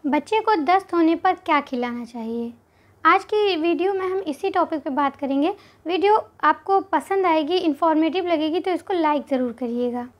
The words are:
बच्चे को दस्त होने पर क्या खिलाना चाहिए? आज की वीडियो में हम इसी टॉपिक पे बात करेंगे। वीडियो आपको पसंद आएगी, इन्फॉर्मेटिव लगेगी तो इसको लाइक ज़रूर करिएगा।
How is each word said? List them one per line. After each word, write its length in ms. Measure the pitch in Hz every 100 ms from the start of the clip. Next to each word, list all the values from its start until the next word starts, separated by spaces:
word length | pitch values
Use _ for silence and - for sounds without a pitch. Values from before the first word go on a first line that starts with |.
| 294
बच्चे 280 | 294 294 440
को 140 | 440 427
दस्त 360 | 285 370 381
होने 200 | 339 320 330
पर 180 | 381 359
क्या 240 | - 294
खिलाना 440 | - 247 240 240
चाहिए? 480 | 233 240 226 233 233 233 _ _ _ _
आज 200 | 320 381
की 320 | - 427 415 349
वीडियो 360 | 330 320 370
में 80 | 392
हम 180 | 370 381
इसी 280 | 359 269 392
टॉपिक 300 | 381 330 311
पे 100 | 311
बात 240 | 269 277 269
करेंगे। 360 | 277 277 311 403 - _ 311
वीडियो 280 | 359 392 427 - _
आपको 360 | 302 320 - 392 381
पसंद 400 | 311 - 392 370
आएगी, 300 | 320 294 359
इन्फॉर्मेटिव 720 | 330 277 330 311 320 330 359
लगेगी 340 | 320 311 349
तो 100 | 381
इसको 240 | 339 -
लाइक 320 | 370 311 294 285
ज़रूर 220 | 262 254
करिएगा। 540 | 233 247 240 247 240 247